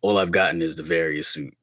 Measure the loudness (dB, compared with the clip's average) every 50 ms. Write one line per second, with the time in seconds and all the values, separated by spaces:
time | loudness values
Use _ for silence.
0 | 0 2 4 4 4 4 2 2 2 2 2 0 -2 -4 -4 -6 -6 -2 0 0
1 | 0 0 -2 -4 -6 -8 -8 -8 -10 -12 -14 _